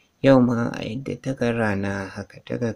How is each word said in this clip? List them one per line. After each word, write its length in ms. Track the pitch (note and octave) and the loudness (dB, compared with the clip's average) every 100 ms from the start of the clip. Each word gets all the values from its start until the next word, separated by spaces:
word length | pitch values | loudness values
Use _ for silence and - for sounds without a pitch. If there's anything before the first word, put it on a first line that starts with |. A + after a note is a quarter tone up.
| _ _ | _ _
yau 160 | C3+ C3 | 6 6
ma 280 | B2 A#2 - | 6 2 -2
a 80 | - | -6
yadda 400 | G#2 B2+ C3+ - | -8 -8 -8 -8
ta 120 | - | -8
ga 180 | C3 A#2+ | -2 -2
rana 560 | A#2 G#2+ G2 G2 G2 G2 | 0 0 0 -2 -4 -8
haka 320 | G#2 - - | -10 -14 -14
ta 140 | - - | -8 -6
ga 160 | A#2 | -4